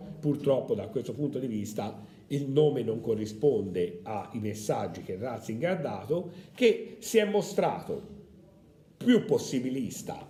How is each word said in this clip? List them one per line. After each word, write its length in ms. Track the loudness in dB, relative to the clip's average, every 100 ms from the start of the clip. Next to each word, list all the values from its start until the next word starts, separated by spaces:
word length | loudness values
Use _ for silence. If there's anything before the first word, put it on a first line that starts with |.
| -12 -4
purtroppo 560 | 0 2 2 2 2
da 140 | -2 -2
questo 260 | -6 -6
punto 240 | -4 -2 -2
di 80 | -2
vista 720 | -4 -4 -4 -6 -8 -16 -20 -4
il 160 | -4 2
nome 340 | 6 6 4
non 180 | -2 -2
corrisponde 1000 | 0 0 -2 2 4 4 0 0 -2 -2
ai 360 | -6 -6 -6 -6
messaggi 600 | -6 -4 -2 -2 -2 -6
che 140 | -8 -6
Ratzinger 540 | -6 -6 -6 -2 0
ha 40 | 0
dato, 500 | -2 -4 -2 -2 -4 -12 -14
che 420 | 4 4 4 -2 -12
si 200 | 2 2
è 60 |
mostrato 960 | 4 2 2 2 2 0 -6 -8 -10 -18 -20 -20 -20 -20 -20 -20 -20 -2
più 220 | 6 6
possibilista 1040 | 6 2 2 -2 0 -2 -4 -6 -10 -10